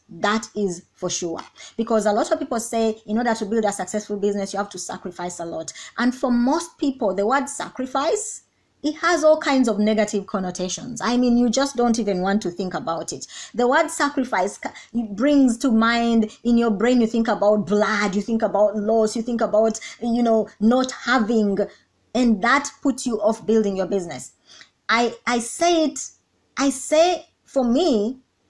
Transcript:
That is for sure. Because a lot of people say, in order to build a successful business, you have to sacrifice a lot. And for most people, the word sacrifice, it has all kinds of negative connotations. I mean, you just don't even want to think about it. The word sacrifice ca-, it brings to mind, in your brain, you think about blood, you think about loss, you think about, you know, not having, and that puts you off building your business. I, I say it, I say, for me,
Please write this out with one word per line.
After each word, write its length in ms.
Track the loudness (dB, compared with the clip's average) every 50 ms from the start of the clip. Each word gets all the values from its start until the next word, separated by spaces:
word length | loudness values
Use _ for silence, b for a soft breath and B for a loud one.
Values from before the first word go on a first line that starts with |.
| _ -20
That 400 | -10 -4 -2 -2 -2 -2 -4 -6 -6
is 300 | -4 -4 -4 -4 -6 -12 _ _
for 160 | _ -8 -6
sure. 300 | -6 -4 -6 -6 -8 -8 -12 -16 _ B B B B B
Because 280 | -2 0 0 0 2
a 60 | 2
lot 200 | 2 0 0 0
of 80 | -2 -4
people 200 | -4 -4 -6 -6
say, 420 | -6 -4 -2 0 0 0 -2 -4 -6
in 120 | -6 -4 -2
order 160 | 0 0 -2
to 120 | -2 -2
build 180 | -2 -2 0 0
a 80 | 0
successful 460 | -2 -4 -6 -6 -6 -6 -6 -6 -6 -4
business, 340 | -4 -4 -2 -2 -4 -4
you 60 | -4 -6
have 120 | -6 -6
to 80 | -8 -12
sacrifice 600 | -10 -10 -10 -10 -10 -12 -10 -10 -10 -10 -10 -10
a 60 | -10
lot. 260 | -10 -8 -10 -10 -12 -14 B B B B B
And 160 | 0 0 0
for 180 | 0 0 0
most 460 | 2 2 2 2 2 0 -2 -6 -8 -4
people, 380 | -4 -4 -2 -2 -2 -2 0
the 100 | 0 0
word 220 | 0 0 0 -2 -4
sacrifice, 960 | -6 -8 -10 -10 -8 -8 -8 -4 -4 -2 -2 0 -2 -2 -4 -6 -10 -14 _ _ _ _ _ _ _ _ -6
it 120 | -6 -4 -2
has 260 | 0 0 2 4 6
all 160 | 4 4 4
kinds 280 | 2 2 2 4 4 2
of 120 | 2 2
negative 480 | 2 2 2 2 0 0 -2 -4 -4 -4
connotations. 760 | -4 -4 -4 -4 -6 -6 -6 -6 -6 -8 -10 -10 -10 -6 -4
I 140 | -2 0 2
mean, 200 | 2 4 4 4
you 120 | 4 2
just 260 | 2 0 0 0 0
don't 220 | 0 2 2 2 2
even 240 | 0 0 0 0
want 200 | 0 0 0 0 0
to 80 | -2
think 220 | -4 -4 -4 -4 -6
about 380 | -6 -6 -4 -6 -6 -6 -8
it. 140 | -10 -12 -12 -14 B B B B B
The 140 | 0 0 2
word 220 | 4 2 2 0
sacrifice 680 | -2 -2 -2 -2 -2 -2 -4 -2 -2 -2 -2 -2 -4 -8
ca-, 160 | -12 -14 -14 B B B B
it 220 | -6 -6 -6 -4
brings 420 | 0 2 4 4 6 6 4 4 2
to 120 | 2 2
mind, 680 | 4 4 4 4 2 2 2 2 4 2 2 0 -2 -6 -2
in 140 | 2 2 4
your 140 | 4 2
brain, 300 | 2 2 2 4 4 4
you 60 | 2 2
think 200 | 2 0 0 0
about 380 | 0 2 2 4 4 2 2
blood, 500 | 2 2 2 2 2 0 0 0 0 0
you 60 | -2
think 220 | -2 0 0 0 0
about 340 | 0 2 4 2 2 2 0
loss, 380 | 0 2 4 4 4 2 0
you 60 | -2
think 200 | -4 -2 -2 -2
about, 380 | 0 2 2 4 2 2 0 -2 B B B B
you 200 | -4 -2 0 2
know, 260 | 2 4 4 2 2 0 B B
not 320 | 2 4 4 4 2 -2
having, 680 | -4 -6 -2 0 0 2 2 2 2 2 2 2 2 0 -2 -4 B B B B _ _ _ _ -2
and 280 | 2 2 2 2 2 2
that 260 | 2 2 2 0 -2 -8 _
puts 240 | -2 -2 -2 -2 -2
you 140 | -4 -2 0
off 260 | 0 0 0 0 0
building 300 | 0 2 2 2 2 0
your 120 | -2 -2 -2
business. 460 | -2 -4 -4 -6 -10 -12 -14 -16 _ _ B B B B B B B B _ -2
I, 280 | 0 0 0 0 -2 -6 -6
I 140 | -4 -2 -2
say 460 | -2 -4 -4 0 2 2 2 2 2
it, 240 | 0 -2 -6 -12 -14 -16 _ _ _ _ _ _ _ -6 -2
I 120 | -2 -2
say, 580 | -2 -2 -4 0 2 4 4 4 2 -2 -6 _ _ _ _
for 200 | _ -2 -2 0
me, 560 | 2 2 2 2 2 2 0 0 -2 -6 -8 _ _ _ _ _ _